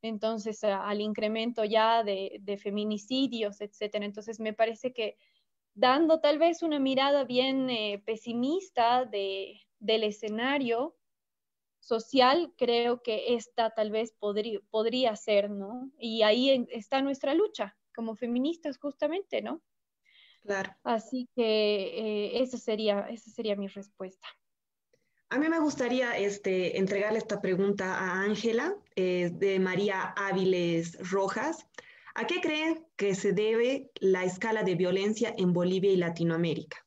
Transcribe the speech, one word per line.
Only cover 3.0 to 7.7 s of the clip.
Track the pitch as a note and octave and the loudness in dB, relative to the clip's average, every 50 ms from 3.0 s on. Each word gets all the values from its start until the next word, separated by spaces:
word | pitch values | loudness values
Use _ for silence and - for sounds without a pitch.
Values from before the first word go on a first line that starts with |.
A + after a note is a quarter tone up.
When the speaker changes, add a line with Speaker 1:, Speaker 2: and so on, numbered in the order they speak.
| G#3 - B3+ C4 C4+ B3+ A3+ A3+ A3 G#3 G3+ - | -4 -4 0 0 0 0 0 -2 -4 -4 -4 -6
Speaker 1:
etcétera. | G#3 G#3 _ - G#3+ G#3 G#3 G#3+ G#3 | -12 -14 _ -8 -8 -4 -4 -4 -6
Entonces, | G#3 G3+ G#3+ G#3 A3 A3+ G#3 | -4 -8 -10 -10 -10 -10 -6
me | A3 G#3+ G#3+ | -4 -6 0
parece | - A3+ A3 A3+ A3 - B3+ B3+ | 0 0 0 0 -4 -6 -8 -4
que | - A3 G#3 - _ _ _ _ _ _ _ _ _ _ _ _ | -4 -6 -6 -6 _ _ _ _ _ _ _ _ _ _ _ _
dando | G3+ G#3+ B3+ B3+ C#4+ E4 D#4 D#4+ D#4+ | 2 4 4 4 4 6 4 4 4
tal | D#4+ D4 D4+ D4+ | 4 2 4 6
vez | D#4+ E4+ E4+ E4 - | 4 4 4 2 -2
una | E4 D4+ D4 | 0 0 2
mirada | C4+ C4+ C4+ B3+ C4+ C#4 C#4+ C#4+ C4+ | 2 2 2 2 2 4 4 2 2
bien, | A3+ B3 B3 B3+ C4+ C4+ C4+ C4 B3+ | 2 2 2 2 2 2 0 0 0